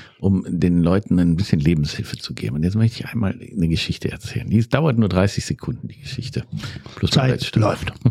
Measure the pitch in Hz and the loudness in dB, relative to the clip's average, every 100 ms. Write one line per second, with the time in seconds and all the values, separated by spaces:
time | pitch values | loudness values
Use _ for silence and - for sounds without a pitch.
0 | - _ 98 92 - 87 90 87 82 95 | -20 _ 0 0 0 0 2 4 4 2
1 | - 90 87 82 98 82 76 82 73 - | 2 2 4 2 2 2 2 2 0 -4
2 | - - - - 76 71 87 107 117 - | -8 -10 -10 -8 -6 -2 0 2 2 0
3 | - - 95 - - - 82 82 - - | -6 -2 -2 -4 -8 -2 0 0 -2 -6
4 | - - - 123 - 110 113 131 156 117 | -6 -8 -10 -8 0 2 2 2 2 2
5 | 104 92 101 - - - - 120 - - | 2 4 2 0 -6 -6 -6 -8 -10 -14
6 | - - - - - - - - - - | -12 -10 -8 -8 -8 -10 -10 -12 -16 -2
7 | 123 143 131 120 - - 104 - - - | 0 2 2 0 0 2 2 0 -6 0
8 | 117 | 2